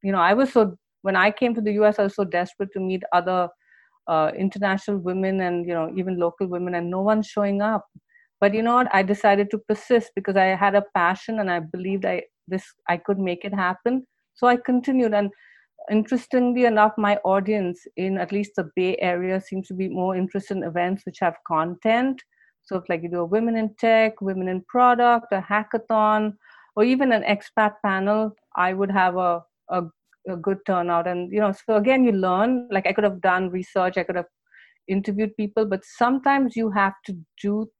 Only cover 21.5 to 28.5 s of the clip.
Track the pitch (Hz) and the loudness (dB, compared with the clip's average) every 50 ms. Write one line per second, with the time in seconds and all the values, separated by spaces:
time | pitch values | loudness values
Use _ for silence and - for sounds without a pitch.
21.5 | 165 156 160 170 180 175 _ 220 226 233 254 269 269 262 - _ _ _ _ _ | -2 -2 -2 -2 -6 -4 _ 0 2 2 2 0 -4 -6 -10 _ _ _ _ _
22.5 | _ _ _ _ 196 185 180 - 175 165 165 170 170 180 170 170 185 220 226 233 | _ _ _ _ -8 -8 -4 -4 -6 -6 -4 -6 -4 -4 -4 -2 -2 -2 0 0
23.5 | 226 226 220 214 220 _ - 226 226 226 220 220 220 - 202 196 190 190 185 185 | -2 -2 -4 -4 -6 _ 0 2 4 4 4 2 0 -4 -6 -6 -4 -4 -4 -4
24.5 | 185 185 180 _ - 247 247 247 247 233 240 240 240 233 233 - - 190 185 - | -4 -6 -8 _ 0 4 4 4 4 4 4 4 4 2 0 -2 -4 -4 -2 -2
25.5 | 208 208 220 - - 226 226 _ 226 220 214 214 214 214 214 214 208 _ _ - | -2 -2 -2 -2 -6 -6 -4 _ 0 2 4 4 2 2 0 -2 -4 _ _ -20
26.5 | - - - _ _ 214 214 247 262 254 277 262 233 214 214 - 202 202 - - | -20 -20 -20 _ _ 2 4 4 4 2 4 2 2 2 2 0 -2 -2 -2 -6
27.5 | _ - 214 208 208 - - 208 190 190 190 202 208 214 220 214 208 _ _ _ | _ 2 2 2 0 -2 -4 -2 -2 0 0 0 2 0 0 -2 -6 _ _ _